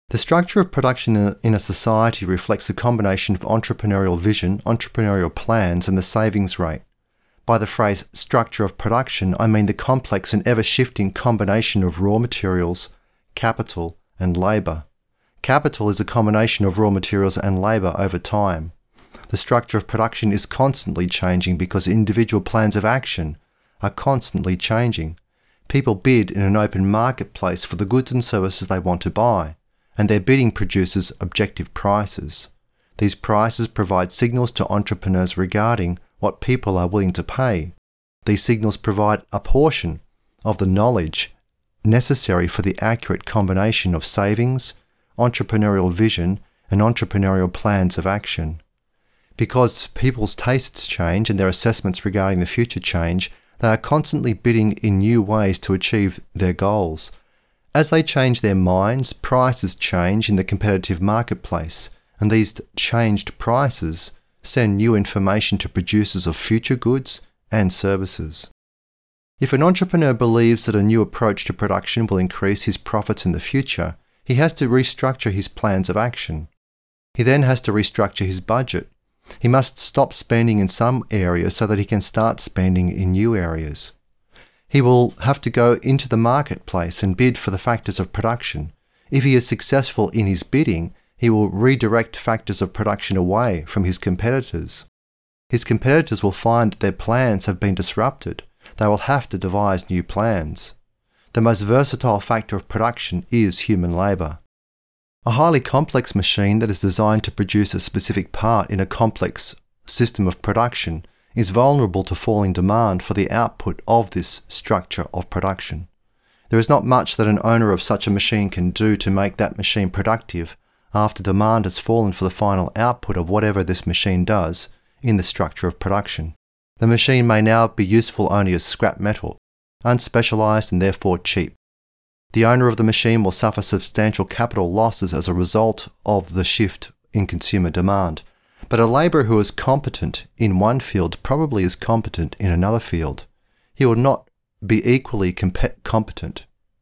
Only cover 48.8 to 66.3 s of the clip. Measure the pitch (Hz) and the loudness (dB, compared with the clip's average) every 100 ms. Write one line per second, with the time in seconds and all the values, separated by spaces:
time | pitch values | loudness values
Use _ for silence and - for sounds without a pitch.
48.8 | _ _ _ _ _ - 113 127 120 - | _ _ _ _ _ -6 -2 2 2 0
49.8 | - - 131 123 107 - - 131 - - | -8 -2 -2 0 -4 -2 -2 -2 -2 -6
50.8 | - - 85 92 113 98 95 90 117 107 | -6 -2 0 0 0 0 0 0 0 0
51.8 | 98 90 104 98 95 92 87 - - 95 | -4 -4 -4 -2 0 0 -2 -2 -2 -4
52.8 | - 87 85 90 - - _ - 113 110 | -4 -2 -2 -2 -4 -10 _ -4 0 0
53.8 | - 151 151 147 123 107 120 113 107 101 | 0 -2 0 -2 -2 -2 0 2 2 0
54.8 | 110 98 104 117 98 110 101 90 - 95 | 0 2 4 2 2 2 0 0 -2 -2
55.8 | - 110 98 - - - 92 87 98 107 | 0 0 0 -4 -12 -2 -2 0 0 0
56.8 | 87 78 - - _ _ _ _ _ 147 | -2 -4 -8 -10 _ _ _ _ _ 0
57.8 | 156 160 160 139 131 123 107 95 90 92 | 2 2 2 2 2 2 2 2 2 2
58.8 | 101 127 131 - - 127 127 123 95 - | 2 0 -4 -6 0 2 2 0 -4 -4
59.8 | - 92 87 104 110 98 92 98 107 95 | -2 0 2 0 2 0 0 0 0 0
60.8 | - 87 98 110 120 104 - 85 80 - | 0 -2 0 0 -2 -6 -6 -6 -4 -6
61.8 | - - _ - 104 110 104 - - - | -8 -14 _ -2 2 2 2 -2 -12 -6
62.8 | - 117 113 101 - - - 123 139 - | -2 0 2 0 -4 -8 -2 0 0 -2
63.8 | 80 82 - - _ _ - - 110 98 | -6 -6 -8 -10 _ _ -4 0 2 2
64.8 | 113 110 101 104 95 104 - 98 - - | 2 2 2 0 0 0 0 -2 -4 -6
65.8 | 87 107 101 95 87 | 0 0 0 -2 -4